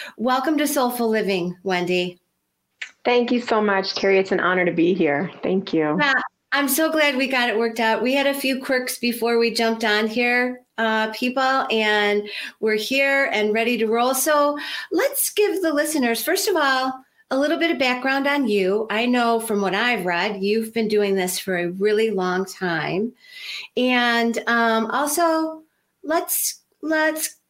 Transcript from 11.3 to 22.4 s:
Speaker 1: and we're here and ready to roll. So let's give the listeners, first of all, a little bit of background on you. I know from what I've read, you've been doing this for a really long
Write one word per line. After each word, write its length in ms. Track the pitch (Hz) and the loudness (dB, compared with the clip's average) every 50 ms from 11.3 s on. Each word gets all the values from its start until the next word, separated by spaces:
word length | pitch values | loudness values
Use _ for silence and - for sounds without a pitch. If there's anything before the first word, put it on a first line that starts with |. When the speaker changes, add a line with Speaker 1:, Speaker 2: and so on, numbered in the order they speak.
| 247 269 262 262 269 269 - - | 0 0 0 2 2 0 0 0
Speaker 1:
and 640 | 226 220 220 214 214 208 208 208 208 208 208 208 - - - - - _ | 0 0 2 2 2 2 2 2 2 0 -2 -4 -8 -10 -12 -12 -8 _
we're 160 | 208 220 214 | -2 0 0
here 520 | 214 214 - 262 269 277 277 277 277 269 240 - | 0 0 0 0 2 2 2 2 2 2 0 0
and 200 | 214 214 214 208 | 0 0 0 0
ready 240 | 226 226 240 247 208 | 0 0 0 0 0
to 100 | 226 214 | 0 0
roll. 260 | 226 233 240 254 269 | 2 2 2 2 0
So 420 | 262 - 320 302 294 294 294 294 294 285 - - - - - 370 | 0 0 2 2 4 4 2 0 -2 -6 -8 -10 -10 -8 -4 -2
let's 380 | 339 494 554 - - - - | 0 0 0 0 -2 -4 -4
give 320 | - - 415 403 - 392 359 | 0 0 2 2 2 0 0
the 120 | 320 294 | 0 0
listeners, 480 | 285 302 311 311 302 247 233 233 226 - | 0 0 0 0 0 0 0 0 -2 -2
first 240 | 302 349 381 - | -2 -2 0 0
of 80 | 440 381 | 0 0
all, 500 | 320 294 269 262 262 262 262 262 - - _ _ _ _ _ | 2 2 2 2 0 0 -2 -4 -8 -12 _ _ _ _ _
a 80 | 262 269 | -2 0
little 200 | 285 302 330 - | 0 0 0 0
bit 120 | 330 339 | 0 0
of 80 | 330 247 | 0 2
background 480 | 269 247 247 247 247 269 269 277 269 | 0 0 0 0 -2 -2 0 0 0
on 200 | 285 285 285 269 | 0 0 0 0
you. 400 | 214 208 202 185 185 196 214 - - | 2 2 2 2 2 0 0 -2 -2
I 160 | 202 214 240 | -2 -2 0
know 340 | 247 247 247 233 233 233 226 | 2 2 2 2 2 2 0
from 220 | 226 226 214 202 202 | 0 -2 -2 0 0
what 120 | 185 180 | 0 0
I've 300 | 202 233 247 240 202 175 | 0 0 0 0 0 0
read, 380 | 180 175 170 185 214 208 190 190 | -2 -2 0 -2 -2 -4 -2 -2
you've 320 | 202 214 226 220 220 - | 0 0 0 -2 -2 -2
been 120 | 233 220 | -2 -2
doing 280 | 208 214 208 208 196 196 | 0 2 2 2 2 2
this 240 | 190 180 185 185 - | 0 0 -2 -4 -4
for 180 | - 190 185 | -4 -2 -2
a 140 | 175 175 175 | -2 -2 -2
really 400 | 180 190 196 214 214 214 226 226 | -2 -2 0 0 2 2 2 0
long 340 | 208 190 180 180 180 185 | 0 0 -2 0 -2 -2